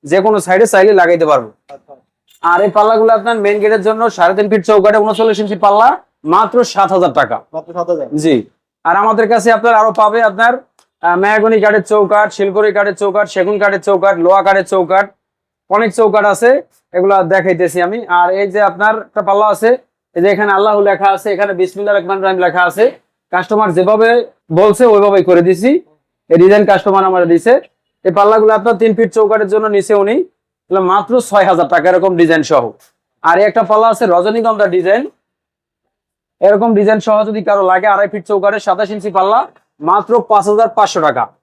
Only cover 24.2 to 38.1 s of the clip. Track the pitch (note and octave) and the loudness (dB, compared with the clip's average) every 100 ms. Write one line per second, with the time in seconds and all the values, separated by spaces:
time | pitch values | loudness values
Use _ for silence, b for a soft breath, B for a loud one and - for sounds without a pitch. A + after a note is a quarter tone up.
24.2 | A#3+ _ _ D#3+ G#3+ G#3 B3 G#3 G3+ G3 | -2 _ _ 0 2 4 2 4 4 2
25.2 | F3 F3 F3 F3+ A#3 E4 _ _ _ _ | 2 2 2 0 0 -2 _ _ _ _
26.2 | _ E3 F#3 G#3 G3+ F#3+ G#3 G3 F#3+ F#3 | _ 4 6 4 4 0 2 0 0 0
27.2 | E3+ E3+ A3+ C#4 - _ _ _ F#3 F3+ | 0 0 2 0 -2 _ _ _ -4 0
28.2 | G3+ A3 G#3+ G#3+ G#3+ G3+ A3 G#3 A3+ A3+ | 2 2 2 0 0 0 0 0 -2 0
29.2 | G#3 A3 G3+ G#3+ A3 G3+ F#3+ G3+ G3 C4 | 0 0 0 -2 0 -2 0 0 0 -2
30.2 | F4+ _ _ _ _ F#3+ F#3 G3 - B3 | -6 _ _ _ _ -2 0 -2 0 -4
31.2 | - G3+ F#3 F3 E3 F3 E3 F3+ F#3 E3+ | 0 0 2 0 0 0 2 0 0 0
32.2 | E3 D#3+ C#3+ D3 A#2 - _ _ _ _ | 2 2 0 -2 -2 -12 _ _ _ _
33.2 | D#3+ F3 G#3 A3+ F#3+ G#3+ A3+ A3 A3 F3 | -2 2 0 0 0 0 0 0 0 0
34.2 | F#3+ A3+ A3+ G#3+ G3+ F3+ F3 A3 E4 _ | 0 -2 -2 -2 0 0 0 -2 -4 _
35.2 | _ _ _ _ _ _ _ _ _ _ | _ _ _ _ _ _ _ _ _ _
36.2 | _ _ F#3 G3+ A#3 G#3 G#3 A3 A3+ G#3+ | _ _ 0 2 0 0 0 0 0 -2
37.2 | G#3+ G#3+ G3+ G3+ F#3+ F#3 G#3 G3 G3+ | -2 -6 -2 0 0 0 0 0 -2